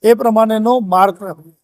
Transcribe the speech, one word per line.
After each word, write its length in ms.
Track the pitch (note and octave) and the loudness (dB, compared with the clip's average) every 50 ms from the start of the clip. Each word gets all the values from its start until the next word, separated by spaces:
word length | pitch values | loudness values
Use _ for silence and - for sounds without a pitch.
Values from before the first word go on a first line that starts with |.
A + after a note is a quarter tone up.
| - | 4
એ 80 | A3 A#3 | 2 2
પ્રમાણેનો 600 | A3 B3 A#3 A3 A3 A3 A3 A3 A3 A3 A#3 B3 B3+ | 2 2 0 2 2 0 0 0 -2 0 0 0 -2
માર્ગ 360 | A#3 F#3 F3+ F#3 F#3+ G3+ F#3 F#3 G#3 | -2 -2 0 0 0 0 -2 -6 -12
રાખીએ. 320 | F#3+ D#3 D3+ D3+ E3 E3 _ | -14 -14 -16 -18 -20 _ _